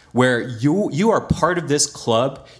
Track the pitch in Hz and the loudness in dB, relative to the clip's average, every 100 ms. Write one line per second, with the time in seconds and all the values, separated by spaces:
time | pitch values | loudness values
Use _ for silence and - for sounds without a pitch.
0 | _ 117 127 120 117 110 143 185 185 139 | _ 2 2 2 -4 -2 0 0 0 0
1 | 220 170 - - 160 175 143 143 - - | 2 2 0 0 0 0 -2 -2 -2 -6
2 | - 113 135 135 - | 0 0 0 -6 -18